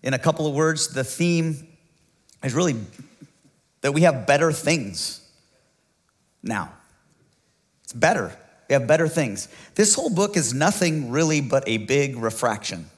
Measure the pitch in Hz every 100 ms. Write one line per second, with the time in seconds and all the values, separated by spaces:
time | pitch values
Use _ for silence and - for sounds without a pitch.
0 | 127 131 160 156 151 143 160 156 - 135
1 | 127 - 170 170 165 147 - _ _ _
2 | _ _ _ _ 139 123 180 117 98 -
3 | - _ - _ _ _ _ _ 139 143
4 | 170 135 98 143 165 151 - 160 101 87
5 | - - _ _ _ _ _ _ _ _
6 | _ _ _ _ - 107 76 - _ _
7 | _ _ _ _ _ _ _ _ - 120
8 | 156 196 92 - - _ _ 139 120 160
9 | 160 160 135 101 - - - - 208 -
10 | 330 185 202 196 127 127 165 202 175 156
11 | 127 131 160 151 135 135 - 113 104 139
12 | 139 123 113 110 123 104 - 92 80